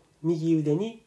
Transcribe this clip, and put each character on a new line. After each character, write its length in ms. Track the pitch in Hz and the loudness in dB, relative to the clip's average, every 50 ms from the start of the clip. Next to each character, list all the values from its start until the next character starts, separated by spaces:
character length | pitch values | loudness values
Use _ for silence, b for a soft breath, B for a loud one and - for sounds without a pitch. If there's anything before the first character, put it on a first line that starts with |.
| _ _ _ _ 151 | _ _ _ _ -2
右 320 | 165 175 160 160 165 165 | -2 -2 0 2 2 2
腕 200 | 156 147 151 147 | 2 2 2 0
に 280 | 175 214 226 233 - _ | 0 -2 -4 -8 -12 _